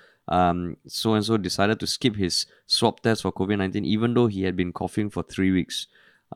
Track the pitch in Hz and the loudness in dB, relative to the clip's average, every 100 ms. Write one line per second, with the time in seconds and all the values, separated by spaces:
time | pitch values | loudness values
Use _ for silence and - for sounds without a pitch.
0 | _ _ - 87 87 87 87 - - - | _ _ -2 2 2 0 -4 -10 -12 -4
1 | 113 107 104 113 90 - 101 110 - - | 0 0 2 0 0 0 0 0 -4 -2
2 | 127 104 90 - - _ - - 113 - | -2 0 -2 -2 -6 _ -4 0 0 2
3 | 117 107 92 - 95 104 95 104 87 107 | 0 0 -2 -2 0 0 0 -2 0 2
4 | 120 120 117 98 95 90 90 - 92 107 | 2 4 2 2 -2 0 -2 -4 -4 -4
5 | 104 90 - - 95 92 - - - _ | -4 -4 -6 0 4 4 0 -6 -10 _
6 | _ _ _ | _ _ _